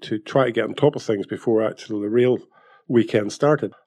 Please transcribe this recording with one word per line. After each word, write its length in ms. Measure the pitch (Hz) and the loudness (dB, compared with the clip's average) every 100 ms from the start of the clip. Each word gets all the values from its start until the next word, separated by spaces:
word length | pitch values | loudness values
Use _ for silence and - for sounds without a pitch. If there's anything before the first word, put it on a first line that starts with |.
to 160 | - 110 | -8 -8
try 280 | - 139 123 | -2 0 0
to 60 | |
get 120 | 113 | 0
on 100 | 107 | -4
top 220 | - 143 131 | 0 0 0
of 80 | |
things 240 | - 104 - | -2 -4 -4
before 360 | 98 - 110 | -6 0 2
actually 380 | 110 - - 107 | 0 -4 -8 -6
the 80 | 104 | 0
real 300 | 120 127 120 - _ _ _ - | 2 2 2 -4 _ _ _ 0
weekend 440 | 120 110 110 104 | 2 2 0 -2
started. 400 | - 147 151 101 - | 0 2 2 -2 -10